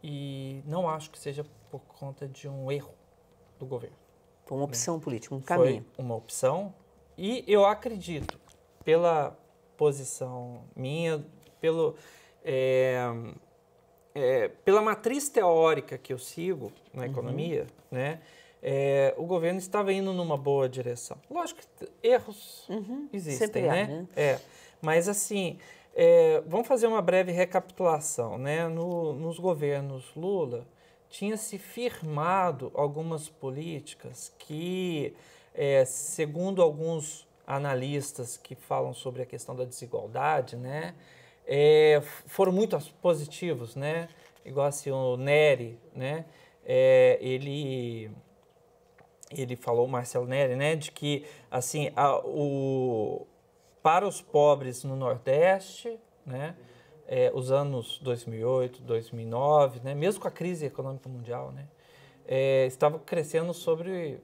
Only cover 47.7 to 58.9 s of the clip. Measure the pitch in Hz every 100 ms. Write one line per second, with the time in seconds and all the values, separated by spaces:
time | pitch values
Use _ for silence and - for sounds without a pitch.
47.7 | 131 120 113 107 107 _ _ _ _ _
48.7 | _ _ _ _ _ - 143 127 123 -
49.7 | 117 123 131 120 131 123 135 135 127 143
50.7 | 160 147 - 147 143 - - - 127 123
51.7 | 151 143 - 139 135 - 147 143 139 135
52.7 | 135 127 113 104 - - _ _ _ _
53.7 | _ - 170 196 - - 151 147 139 131
54.7 | 123 135 135 127 120 131 139 175 190 185
55.7 | - 233 226 _ _ - 131 151 175 -
56.7 | - _ - - 127 127 - 127 135 143
57.7 | 131 113 - 135 120 - 113 117 131 127
58.7 | 123 123